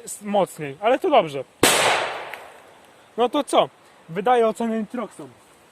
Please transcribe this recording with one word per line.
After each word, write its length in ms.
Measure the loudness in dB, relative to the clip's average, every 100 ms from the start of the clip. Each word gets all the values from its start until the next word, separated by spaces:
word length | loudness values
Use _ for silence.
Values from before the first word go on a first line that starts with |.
| -8
s-, 160 | -14
mocniej, 560 | -2 0 0 -4 -12 -2
ale 180 | 0 2
to 100 | 4
dobrze. 340 | 4 2 -6 -10 0 2 2 0 0 -4 -10 -14 -16 -20 -20 -20 -20 -20 -20 _ -2
No 120 | 0
to 140 | 0
co? 260 | 2 2 2 _ -20 -20 -10
Wydaję 380 | -4 2 4 2
ocenę 320 | 0 -4 -4
Nitroxom. 500 | -6 -8 -10 -12 -20 -20 _ _ _